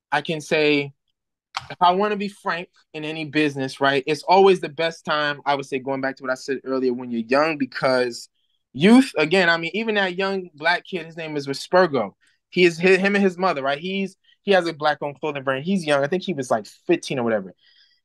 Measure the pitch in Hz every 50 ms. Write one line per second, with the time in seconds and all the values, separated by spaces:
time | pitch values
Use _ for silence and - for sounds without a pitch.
0 | _ - 147 147 147 - 165 151 147 - 165 156 151 147 147 143 143 143 - _
1 | _ _ _ _ _ _ _ _ _ _ - - - - 147 - 180 175 180 190
2 | 208 208 208 196 208 196 202 _ - 196 165 170 185 - _ _ _ _ - 156
3 | 151 151 160 160 156 147 131 151 151 147 139 139 131 131 - - 139 139 139 139
4 | - 156 156 147 - - 180 196 190 196 185 156 165 156 139 165 165 165 165 -
5 | - 175 156 151 147 147 143 139 - 139 143 139 135 - 143 135 127 135 135 135
6 | 135 131 131 - 135 127 127 127 - - 135 123 - 131 131 131 131 127 123 127
7 | 127 123 120 117 113 113 135 143 151 165 156 143 135 - - - 151 135 131 127
8 | 123 123 120 - - - _ _ _ _ _ _ _ _ - 127 165 208 233 262
9 | 262 - - 151 156 156 185 196 180 170 170 165 165 165 165 208 226 226 214 202
10 | 196 185 180 180 190 196 196 190 180 175 151 143 151 165 175 170 - - 185 170
11 | 160 165 160 165 160 156 151 147 139 139 135 - - - 180 180 185 160 139 123
12 | 104 95 - _ _ _ _ _ _ _ - 175 180 175 165 160 175 190 190 180
13 | 190 196 202 196 202 190 170 175 190 185 160 139 131 135 143 147 170 185 190 196
14 | 196 190 - _ _ _ _ _ - 196 196 185 170 170 156 143 151 151 147 -
15 | 156 147 139 - - 151 143 139 131 135 135 131 151 180 202 190 156 151 143 139
16 | 139 143 185 180 - 196 165 139 127 - 127 110 104 - - _ _ - - -
17 | - - 160 127 120 117 113 104 92 90 - _ _ _ _ _ _ _ _ _